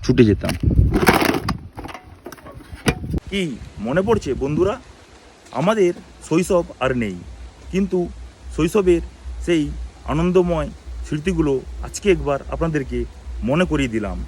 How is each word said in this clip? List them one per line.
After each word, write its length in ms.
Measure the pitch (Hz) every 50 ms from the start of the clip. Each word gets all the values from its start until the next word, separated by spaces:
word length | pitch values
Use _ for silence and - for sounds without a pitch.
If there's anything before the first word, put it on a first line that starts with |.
| -
ছুটে 220 | - 127 123 123
যেতাম। 260 | 107 101 - - - - - - - - - - - - - - - - - - - - - - - - - - - - - - - - - - - - - - - - - - - - - - - - - - - - - - - - - - -
কি 260 | - 202 185 160 120 95 - - - -
মনে 240 | 101 113 135 180 196
পড়ছে 320 | 214 226 208 - 147 127
বন্ধুরা? 460 | 117 127 139 151 156 175 190 226 247 - - - - - - - - - - - - - - -
আমাদের 400 | 120 151 190 226 220 190 175 175 - - - - - - -
শৈশব 360 | 151 190 185 - 196 175 170 - - -
আর 160 | 127 131 131
নেই, 180 | 123 117 104 92 87 87 - - - - - - - - -
কিন্তু 380 | - 185 202 185 190 180 175 175 - - - - - - - - -
শৈশবের 440 | - 156 170 - 220 190 180 175 165 160 - - - - - - - -
সেই 260 | - 175 160 147 147 156 - - - - - -
আনন্দময় 640 | - 131 151 170 180 180 185 180 175 170 156 147 139 - - - - - - -
স্মৃতিগুলো 540 | - 156 151 147 190 185 160 160 143 135 131 123 - - - -
আজকে 260 | 117 - - - 208
একবার 280 | 180 156 139 143 139 139 - -
আপনাদেরকে 540 | - 135 160 165 156 147 135 123 127 120 117 - - - - - - - 101
মনে 220 | 110 135 165 185
করিয়ে 240 | 160 156 147 139 127
দিলাম। 360 | 107 113 104 98 90 90 92